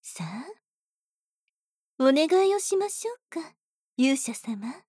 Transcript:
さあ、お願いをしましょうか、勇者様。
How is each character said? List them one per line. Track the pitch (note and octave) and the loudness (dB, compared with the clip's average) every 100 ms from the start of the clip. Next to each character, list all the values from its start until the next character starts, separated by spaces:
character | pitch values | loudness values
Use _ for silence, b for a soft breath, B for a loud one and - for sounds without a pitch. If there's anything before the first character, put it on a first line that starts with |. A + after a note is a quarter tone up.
さ | - - | -14 -12
あ、 | E3 G3+ D4+ G#4+ _ _ _ _ _ _ _ _ _ _ _ _ _ _ | -10 -10 -12 -16 _ _ _ _ _ _ _ _ _ _ _ _ _ _
お | C4 | 4
願 | C#4 D#4 F#4 F#4+ | 6 6 4 4
い | |
を | G4+ | 2
し | - F#4+ | 0 0
ま | G4+ | -2
し | - A4+ | -4 -8
ょ | |
う | B4 _ | -10 _
か、 | - E4 _ _ _ _ - | -10 -10 _ _ _ _ 0
勇 | C4 C4+ | 2 2
者 | - | -2
様。 | A#3 - G#3+ G#3+ D#4 | -8 -8 -10 -10 -14